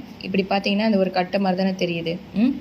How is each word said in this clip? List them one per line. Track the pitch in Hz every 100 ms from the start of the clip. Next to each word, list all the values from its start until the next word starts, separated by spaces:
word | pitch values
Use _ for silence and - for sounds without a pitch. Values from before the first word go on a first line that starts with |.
| - -
இப்படி | 190 190 185
பாத்தீங்கன்னா | 196 202 202 220
அந்த | 196
ஒரு | 185
கட்டை | 185 180 202
மாதிரி | 190 180
தானே | 190 185
தெரியுது. | 175 170 165 180 -
ம்? | 190 254 -